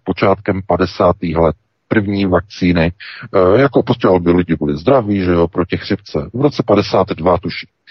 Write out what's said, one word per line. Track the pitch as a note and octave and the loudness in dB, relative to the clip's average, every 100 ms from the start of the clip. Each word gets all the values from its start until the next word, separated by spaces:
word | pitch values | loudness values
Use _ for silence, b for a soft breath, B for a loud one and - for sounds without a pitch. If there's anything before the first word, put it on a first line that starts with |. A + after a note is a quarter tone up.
počátkem | - F#2 G#2 F#2+ G2+ F#2+ - | -4 -2 0 0 -2 -4 -2
padesátých | E2+ F2+ - F#2 F2 F2 D#2+ | -2 -2 0 0 0 -2 0
let. | E2 D#2 _ _ - | 0 -2 _ _ -4
První | A2 G2+ G2 G2 | -2 0 -2 0
vakcíny, | F#2 - - F#2 E2+ E2 - B B - G2 | 0 -2 -2 0 2 0 -2 B B -4 2
eh, | F2+ A2 | 4 4
jako | C#3 - | 4 2
prostě, | - C3 A#2 | 0 0 2
aby | F2+ F2 | 2 2
lidi | F2 F2+ D#2+ | 2 0 -2
byli | D2+ C#2+ | -2 -4
zdraví, | E2+ C3+ G#2 G2+ | 0 0 0 -2
že | F2+ | 0
jo, | F2 E2+ | 0 0
proti | - F2+ F2+ | -2 -4 -6
chřipce. | - G2+ - D#2 D2 | -4 -6 -6 -8 -6
V | A#2+ | 0
roce | D3 - | 0 0
padesát | - G2+ G#2 G#2+ F#2 | 0 0 2 0 0
dva, | F2 E2 E2+ | -2 0 0
tuším. | E2+ - - _ B | -2 -10 -14 _ B